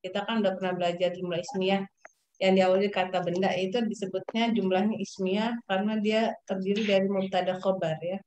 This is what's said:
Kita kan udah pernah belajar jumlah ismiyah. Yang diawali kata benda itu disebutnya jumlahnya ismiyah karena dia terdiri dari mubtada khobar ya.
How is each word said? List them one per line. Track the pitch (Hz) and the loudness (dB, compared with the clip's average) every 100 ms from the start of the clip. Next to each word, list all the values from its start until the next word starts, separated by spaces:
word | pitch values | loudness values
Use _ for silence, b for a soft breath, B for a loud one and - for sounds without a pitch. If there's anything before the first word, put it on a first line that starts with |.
Kita | 185 202 202 | -6 -6 -2
kan | 226 | 2
udah | 196 190 | 2 0
pernah | 185 | -2
belajar | 180 175 175 180 | 0 -2 0 -2
jumlah | 180 180 170 | -2 -4 -4
ismiyah. | 180 190 185 196 196 _ - _ _ _ | -4 -2 2 0 -2 _ -20 _ _ _
Yang | 190 190 | 4 6
diawali | 185 190 202 | 6 4 2
kata | 196 180 185 | 0 0 0
benda | 175 175 190 | 0 0 0
itu | 180 190 240 220 | 0 -2 0 -2
disebutnya | 196 190 190 - 220 233 | -4 -4 -6 -4 -2 0
jumlahnya | 220 185 185 208 208 | 2 2 2 2 -2
ismiyah | 196 - 185 202 226 233 - | -6 -4 -2 0 0 -4 -2
karena | 190 208 220 | -2 0 0
dia | 208 220 226 226 - | 0 2 0 -4 -6
terdiri | 196 190 202 208 | -4 0 0 4
dari | 196 196 | 2 2
mubtada | 196 190 185 180 185 | 0 0 0 0 0
khobar | 196 185 165 156 | 0 0 -2 -4
ya. | 170 190 | -6 -8